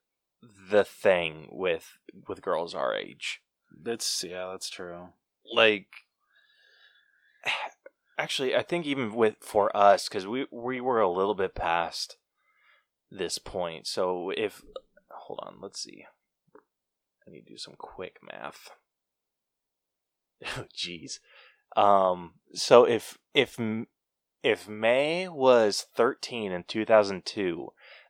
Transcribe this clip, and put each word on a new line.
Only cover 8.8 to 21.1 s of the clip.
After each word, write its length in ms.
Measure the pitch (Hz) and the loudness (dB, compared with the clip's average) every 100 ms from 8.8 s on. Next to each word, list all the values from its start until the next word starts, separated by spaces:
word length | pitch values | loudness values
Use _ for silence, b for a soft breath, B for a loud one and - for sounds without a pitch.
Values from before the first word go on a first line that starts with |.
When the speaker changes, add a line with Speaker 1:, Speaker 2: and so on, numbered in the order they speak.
Speaker 1:
even 300 | 147 139 113 | -4 -4 -4
with, 220 | 113 110 - | 2 2 0
for 340 | - 107 101 | -2 0 2
us, 340 | 104 101 95 - | 6 6 6 2
'cause 160 | 101 95 | -6 -6
we, 200 | 127 135 | -6 -6
we 300 | 120 120 127 | -8 -8 -4
were 200 | 127 117 | 0 2
a 80 | 95 | 2
little 240 | 90 98 | 2 0
bit 200 | 98 95 | 0 -2
past 640 | - 85 85 82 - - - _ _ _ _ _ _ _ _ _ | -2 -2 -2 -2 -6 -12 -14 _ _ _ _ _ _ _ _ _
this 280 | 95 85 - | -8 -6 -6
point. 480 | - 95 87 82 - | -8 -6 -6 -6 -8
So 440 | - 92 90 90 | -4 -2 -2 -4
if, 320 | - 104 - - - _ _ _ | -4 -6 -8 -18 -20 _ _ _
hold 300 | - - - | -20 -16 -14
on, 140 | - 50 | -16 -16
let's 200 | - - | -16 -14
see. 220 | - - - _ _ _ _ - _ _ _ _ _ _ - | -14 -16 -20 _ _ _ _ -20 _ _ _ _ _ _ -20
I 40 | |
need 160 | 76 - | -20 -20
to 60 | |
do 60 | - | -18
some 160 | - - | -18 -16
quick 400 | - - 92 - | -18 -14 -14 -16
math. 480 | - 50 73 - - - _ _ _ _ _ _ _ _ _ _ _ _ _ _ _ _ | -18 -14 -14 -16 -20 -20 _ _ _ _ _ _ _ _ _ _ _ _ _ _ _ _
<laughs> 140 | - - | -12 -12
Oh, 80 | - - | -12 -12
jeez. 420 | 87 85 67 | -12 -12 -14